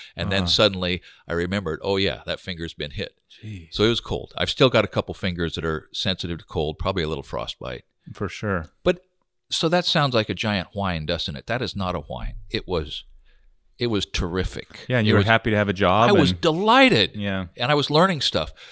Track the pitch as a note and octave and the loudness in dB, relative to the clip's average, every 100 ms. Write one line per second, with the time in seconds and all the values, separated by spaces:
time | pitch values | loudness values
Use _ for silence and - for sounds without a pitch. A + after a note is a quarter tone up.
0 | - - G2+ G2 F2+ - G#2+ F#2+ F2+ F2+ | -14 -8 -2 0 2 4 2 2 -4 -4
1 | - - - E2+ F2 G2 E2 D#2 F#2+ G2 | -8 -16 -6 -2 -2 -2 -4 -4 -2 0
2 | F#2+ A1+ - E2 - E2 E2 - D2 - | 0 -2 -8 -8 -8 -8 -8 -8 -8 -8
3 | F2+ _ _ - G#2+ F#2+ D#2+ - A2 A2+ | -10 _ _ -20 -16 -16 -8 2 2 2
4 | - E2+ - - F2+ - C3 A#2 G#2 - | -2 -6 -6 -4 -2 4 4 4 2 0
5 | - E2 F#2+ F2 E2 - D#2+ D#2 - - | -4 -4 -4 -2 -4 -2 -4 -4 -6 -6
6 | G2 F2+ E2+ E2 - F2+ D2+ D2+ G2+ F#2+ | -4 -4 -6 -8 -6 -4 -4 -4 -4 -2
7 | D#2 C#2+ - B1 A1 - B1+ B1 - _ | -2 -4 -6 -8 -8 -10 -10 -12 -14 _
8 | - - G2 - G#2+ F2+ D#2 _ F3+ F3+ | -16 -10 -8 -6 -4 -4 -6 _ -2 -2
9 | _ _ _ _ - - D#3+ F3+ - E3 | _ _ _ _ -8 -2 0 0 2 0
10 | C#3+ A#2+ G#2+ F#2 A2+ G2+ - G2+ F#2+ E2 | 2 0 0 -2 -2 -2 -4 -4 -2 -2
11 | D#2 E2 - C#2 - A#2+ G#2+ G2 F#2 E2+ | -2 -4 -4 -8 -6 -4 -4 -4 -4 -4
12 | - B1 - - - A2 - E2+ D2+ - | -6 -8 -8 -10 -8 -6 -2 -4 -4 -10
13 | - - _ _ _ _ _ - A#2+ G#2 | -14 -20 _ _ _ _ _ -4 0 0
14 | - - F2 F#2 F2+ - - - - B2+ | -2 -2 -2 -2 -2 -6 -14 -12 -2 2
15 | A2 A2 G2+ A2 A#2 G#2 G2+ F#2 F#2 G2+ | 4 4 6 4 4 2 2 2 4 6
16 | A#2+ - F2+ F2 E3 D#3+ G#3+ B3+ C4 B2 | 6 6 4 2 0 2 4 6 6 6
17 | F#2 G#2 G2+ F#2+ F2 - B2 D3 C3+ D3 | 2 0 -4 -4 -6 -4 0 0 2 4
18 | F#3+ D3+ - F2+ D#2 - - | 4 2 -2 -2 -4 -8 -20